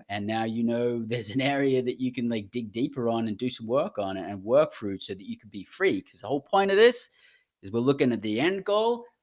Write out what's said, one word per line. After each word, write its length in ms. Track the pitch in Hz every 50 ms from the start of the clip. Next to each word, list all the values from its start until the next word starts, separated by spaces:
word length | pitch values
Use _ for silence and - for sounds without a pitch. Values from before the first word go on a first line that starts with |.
| - -
and 160 | 101 104 101
now 200 | 104 110 113 117
you 180 | 113 110 117 113
know 400 | 113 117 120 120 120 120 117 113
<laughs> 40 | 110
there's 220 | 117 123 110 107
an 120 | 110 135
area 400 | 131 139 143 139 139 139 131 127 123
that 160 | 123 120 120
you 100 | 127 127
can, 160 | 123 131 120 120
like, 220 | 117 110 101 95
dig 220 | - 123 117 104
deeper 360 | 92 117 131 139 139 135 117 117
on 200 | 113 117 113 110
and 100 | 104 95
do 140 | 123 131
some 160 | - - 117 107
work 320 | 120 139 165 208 - -
on 180 | 98 95 113 -
it 100 | 85 87
and 160 | 101 101 92
work 300 | 107 123 143 156 - -
through 240 | - 110 101 98 95
so 140 | - - 101
that 120 | 92 101 101
you 100 | 113 -
can 120 | - 104
be 140 | - 101 92
free. 380 | - - - 190 190 123 95
'Cause 200 | - - - -
the 60 | - 104
whole 140 | 131 147
point 300 | - - - 196 196 196
of 60 | 196 196
this 320 | 226 240 247 - - - - _ - - - _ _ _ _ _
is 100 | - 95
we're 80 | 104 117
looking 300 | 123 131 139 139 147 127
at 120 | 117 104 98
the 160 | 110 107 113
end 260 | 143 175 190 196 -
goal, 400 | - 202 214 220 233 240 233 240 - _ _